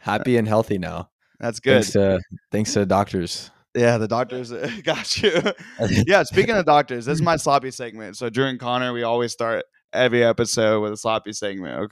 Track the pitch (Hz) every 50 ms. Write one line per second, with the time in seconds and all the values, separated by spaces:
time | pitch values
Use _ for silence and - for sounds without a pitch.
0 | - - 101 110 - 127 123 117 107 110 107 110 113 - 104 92 87 82 82 82
1 | 87 _ _ _ _ _ _ _ - 117 110 - - 131 131 123 107 - - 104
2 | 98 98 95 90 92 - 92 - _ _ - 104 107 - - 107 101 92 95 98
3 | 101 - - 95 85 82 - - - - _ _ _ _ _ 120 120 117 120 110
4 | 110 104 113 120 127 107 127 127 123 117 120 - - 123 117 107 - 160 151 117
5 | - - - - - 202 156 170 156 202 - - - - - - 113 104 - 101
6 | 110 165 196 190 151 - - 190 - 226 226 202 170 151 147 147 143 - 127 120
7 | 113 127 151 160 160 170 165 151 - 151 139 139 131 131 123 - 127 117 104 110
8 | 110 95 101 - 127 117 107 123 135 135 127 120 127 120 123 127 127 123 120 120
9 | 117 113 117 120 120 113 - - 117 113 113 90 - - _ _ _ _ - 104
10 | 127 123 117 120 120 117 113 - 120 - - 120 110 107 110 107 107 107 107 107
11 | - 113 110 107 - 104 107 - 104 101 98 95 90 71 60 64 101 107